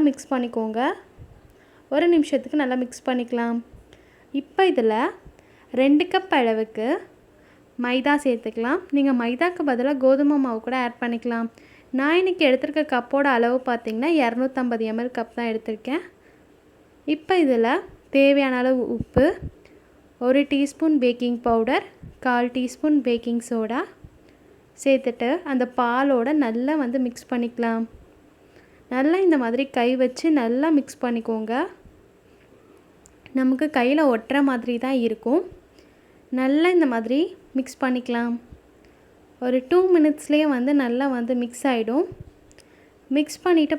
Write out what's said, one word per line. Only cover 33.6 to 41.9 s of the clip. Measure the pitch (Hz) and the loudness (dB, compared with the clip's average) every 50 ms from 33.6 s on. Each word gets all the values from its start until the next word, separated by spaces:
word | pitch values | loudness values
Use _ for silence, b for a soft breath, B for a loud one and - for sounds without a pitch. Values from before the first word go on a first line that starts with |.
| 311 302 302 | -2 -2 0
கையில | 262 240 254 285 311 311 277 | 0 2 2 2 2 2 2
ஒட்டுற | 233 220 226 - 262 277 277 269 | 2 0 -2 -2 0 2 2 2
மாதிரி | 254 240 233 247 240 233 240 | 0 -2 -4 -4 -4 -4 -2
தான் | 262 269 254 233 | -2 -2 0 0
இருக்கும். | 226 220 - - 233 269 359 370 - - - - _ b b b b b b b b b b b b 254 254 | -2 -2 -4 -2 0 0 0 -2 -4 -12 -20 -20 _ b b b b b b b b b b b b -4 -2
நல்லா | 262 269 277 302 330 359 370 | 0 2 2 2 2 4 4
இந்த | 349 320 269 | 4 2 2
மாதிரி | 233 226 214 226 254 294 359 403 - - - - - | 0 -2 -2 -2 0 0 0 -2 -6 -12 -14 -8 -6
மிக்ஸ் | 262 254 - - - 277 | -6 -6 -6 -6 -4 -2
பண்ணிக்கலாம். | 262 247 247 247 247 240 233 240 233 233 233 - - - - _ _ _ _ b b b b b b b b _ _ _ - 254 | -2 -2 -2 -4 -4 -4 -2 -2 -4 -4 -6 -10 -14 -20 -20 _ _ _ _ b b b b b b b b _ _ _ -6 -2
ஒரு | 247 254 262 254 262 | 0 0 0 0 2
டூ | 339 359 381 370 349 | 2 4 4 6 6
மினிட்ஸ்லயே | 330 302 302 294 302 - - 294 302 311 302 269 | 6 6 4 2 0 -2 0 2 2 2 2 0
வந்து | 247 247 277 294 285 | 0 0 2 2 2
நல்லா | 262 233 233 254 277 277 254 | 2 0 0 -2 -2 -2 -2
வந்து | 240 233 226 254 247 240 | -2 -2 -2 -2 -2 -4
மிக்ஸ் | 233 240 - - 277 | -6 -6 -4 -2 0
ஆயிடும். | 247 226 220 220 | 0 0 0 0